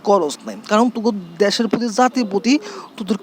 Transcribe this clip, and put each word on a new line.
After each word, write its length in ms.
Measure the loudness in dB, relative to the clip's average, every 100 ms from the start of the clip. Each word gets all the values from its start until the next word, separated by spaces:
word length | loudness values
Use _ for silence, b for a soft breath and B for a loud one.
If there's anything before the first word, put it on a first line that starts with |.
| 2
করস 260 | 2 2 -4 -10
নাই, 100 | -12 0
কারণ 160 | 2 2
তোকে 160 | 0 -2 -2 -4 0
দেশের 280 | 2 2 0
প্রতি, 160 | -2 -2 2
জাতির 280 | 2 2 -2
প্রতি 200 | 0 2 0 0 B B -8
তোদের 220 | -4 -2